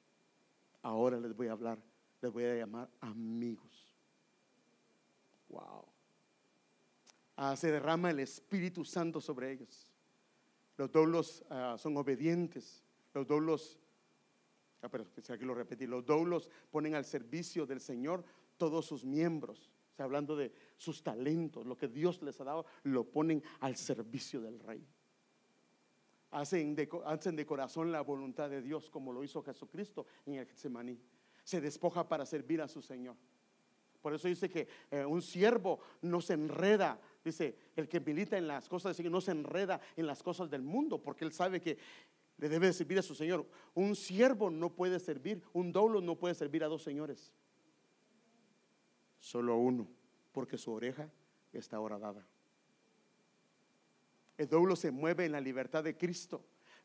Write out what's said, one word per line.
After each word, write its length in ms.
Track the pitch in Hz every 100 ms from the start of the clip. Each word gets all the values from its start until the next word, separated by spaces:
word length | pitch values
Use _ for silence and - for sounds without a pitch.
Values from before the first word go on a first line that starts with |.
| _ _ _ _ _ _ _ _
Ahora 360 | 120 110 123 120
les 160 | 117
voy 120 | 107 117
a 60 |
hablar, 300 | 110 117 110 - _ _ _
les 100 | 123
voy 140 | 110
a 100 | 120
llamar 360 | 117 107 120 127 _
amigos." 960 | 120 110 113 117 120 107 - - - _ _ _ _ _ _ _ _ _ _ _ _ _ _ _ _
Wow. 380 | - 50 50 - _ _ _ _ _ _ _ _ _ _ _ - _ _ -
Ah, 200 | 139 135
se 140 | 165
derrama 400 | 151 143 165 175
el 100 | 147
Espíritu 640 | 131 - - 202 180 180
Santo 380 | 139 175 170 160
sobre 300 | - 127 131
ellos. 380 | 131 113 - - _ _ _ _ _ _ _ _ -
Los 140 | 135
doulos, 500 | 156 160 165 156 - -
ah, 280 | 131 123 113
son 180 | 156 143
obedientes. 840 | 139 123 160 170 170 127 - - _ _ _
Los 120 | 139 135
doulos, 520 | 151 160 147 - - _ _ _ _ _ _ _ _ _ _
ah, 60 | 120
pero, 140 | 120
o 180 | 101 -
sea, 140 | - 117
aquí 80 | 127
lo 80 |
repetí, 320 | 120 117 120 127
los 180 | 127
doulos 460 | 123 151 175 165 - - -
ponen 240 | 151 151
al 120 | 151 -
servicio 600 | 139 117 160 175 - 135
del 140 | 131
Señor 420 | - 123 143 180 - - _ -
todos 260 | 160 160
sus 200 | - 139
miembros. 680 | 131 147 170 156 113 107 - _ _
O 40 | -
sea, 80 |
hablando 320 | 135 143 147 151
de 160 | 120 - - _
sus 260 | 165 -
talentos, 640 | 156 113 139 165 160 120 117
lo 100 | 123
que 120 | 131
Dios 320 | 131 180 180
les 160 | 143 123
ha 40 |
dado, 220 | 135 160 - -
lo 220 | 139 127
ponen 380 | 113 151 160 156 - -
al 160 | 131 120
servicio 680 | - 113 110 135 - 135
del 160 | 113 113
Rey. 260 | 107 110 - _ _ _ _ _ _ _ _ _ _ _ _ _ _
Hacen 420 | 143 147 180 151
de 140 | 151 147
co-, 180 | 170 151
hacen 300 | 156 185 156
de 100 | 147
corazón 460 | 143 131 165 165
la 80 | 156
voluntad 500 | 143 135 135 127 147
de 100 | 139
Dios, 300 | 127 151 -
como 220 | 147 131
lo 100 | 123
hizo 200 | 139 156
Jesucristo 640 | 139 123 - 165 202 - - - -
en 80 |
el 120 | 135 123
Getsemaní. 520 | - 143 120 120 120 - _ _ _
Se 160 | - 180
despoja 480 | 143 - 175 170 165
para 180 | 156 131
servir 340 | 151 123 160
a 80 | 143
su 140 | 143
Señor. 340 | 120 131 123 113 _ _ _ _ _ _ _ _
Por 140 | 151
eso 120 | 151 180
dice 240 | 180 190
que, 160 | 165 123 - -
eh, 140 | 147
un 180 | 139 170
siervo 580 | 170 180 208 240 185 151 - -
no 180 | 175 170
se 140 | 165
enreda. 640 | 156 156 151 190 208 165 110 - -
Dice, 320 | 165 160 147 - - -
el 120 | 147
que 120 | 170
milita 360 | 143 151 202 196
en 120 | 156
las 200 | 139 -
cosas 220 | 175 190
del 60 | 165
Señor 160 | 170
no 80 | 180
se 100 | 190
enreda 500 | 156 147 175 190 175 - -
en 120 | 156
las 160 | 139
cosas 260 | 180 175 170
del 120 | 143
mundo, 380 | 135 226 302 156
porque 240 | 139 -
él 80 | 160
sabe 280 | - 185 180
que 180 | 165 - - - - _ _ -
le 100 | 147
debe 180 | 160 185
de 60 |
servir 260 | 175 160 190
a 40 |
su 120 | -
Señor. 320 | 143 160 175 - - -
Un 200 | 175 202
siervo 560 | 202 - 185 262 214 202
no 240 | 160 170
puede 240 | 165 180 180
servir, 420 | 180 139 156 214 -
un 180 | 175 180
doulo 300 | 180 220 214
no 160 | 170 165
puede 180 | 175
servir 300 | 170 147 160
a 20 | 156
dos 160 | 160
señores. 500 | 151 143 151 120 - _ _ _ _ _ _ _ _ _ _ _ _ _ _ _ _ _ _ _
Solo 320 | - 120 120
a 40 | 117
uno, 300 | 127 123 98 - _ _ _
porque 260 | 135 123 120
su 140 | 120
oreja 360 | 110 123 151 151 - _ _ _
está 260 | 113 - 110
horadada. 480 | 107 104 104 101 92 _ _ _ _ _ _ _ _ _ _ _ _ _ _ _ _ _ _ _ _ -
El 120 | 139
doulo 260 | 160 185
se 160 | 170 165
mueve 360 | 131 160 170 170
en 60 |
la 80 | 147
libertad 440 | 131 131 123 156
de 120 | 156 151
Cristo. 480 | 180 175 - 160 - _ - -